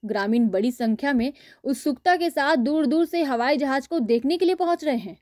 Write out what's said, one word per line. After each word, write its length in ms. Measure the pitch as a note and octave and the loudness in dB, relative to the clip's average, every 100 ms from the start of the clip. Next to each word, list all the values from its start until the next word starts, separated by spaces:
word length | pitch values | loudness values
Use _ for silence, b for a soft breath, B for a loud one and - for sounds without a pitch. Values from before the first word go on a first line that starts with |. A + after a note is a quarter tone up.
ग्रामीण 440 | G#3+ G#3+ G3+ A#3 A#3 | -4 -4 0 2 2
बड़ी 220 | F#3 A#3 | 2 -2
संख्या 420 | B3 A#3 A3 C#4+ | -2 -2 -2 0
में 180 | C4 B3 B B B | 0 -2 B B B
उत्सुकता 520 | - C4 D4+ C4 - F4 | -6 -4 -2 -2 0 2
के 140 | E4+ | 0
साथ 260 | - C#4 D#4 | 0 2 2
दूर 280 | A3+ D#4 D4 | 2 2 2
दूर 200 | D#4 E4 | 2 0
से 180 | E4+ | 0
हवाई 340 | D4 A#3+ B3 D4 | 0 0 0 0
जहाज 300 | C#4 C4+ - | 0 -2 -2
को 120 | E4+ | -4
देखने 360 | A3 A#3 C4 E4+ | 0 0 2 0
के 80 | F4+ | 0
लिए 100 | F#4 | 2
पहुंच 280 | F4 E4+ | 0 0
रहे 140 | D#4 A#3+ | 0 -2
हैं। 200 | F#3+ E3+ | -4 -16